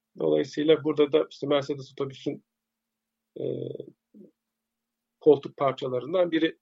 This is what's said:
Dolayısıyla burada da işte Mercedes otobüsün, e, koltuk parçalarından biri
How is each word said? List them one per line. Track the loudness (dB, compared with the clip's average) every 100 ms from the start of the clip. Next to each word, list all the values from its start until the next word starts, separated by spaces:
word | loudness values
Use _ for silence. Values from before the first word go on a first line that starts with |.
| _ -2
Dolayısıyla | 2 2 0 0 2 2
burada | 2 0 2
da | 2 0
işte | -6 -2
Mercedes | 0 -2 -8 -10
otobüsün, | -10 -10 -8 -10 -10 _ _ _ _ _ _ _ _ _ -10
e, | -8 -6 -8 -10 -14 -20 _ -20 -20 _ _ _ _ _ _ _ _ _
koltuk | 4 4 2 -4
parçalarından | -4 -2 -4 -6 -2 0 0
biri | 0 -2 -4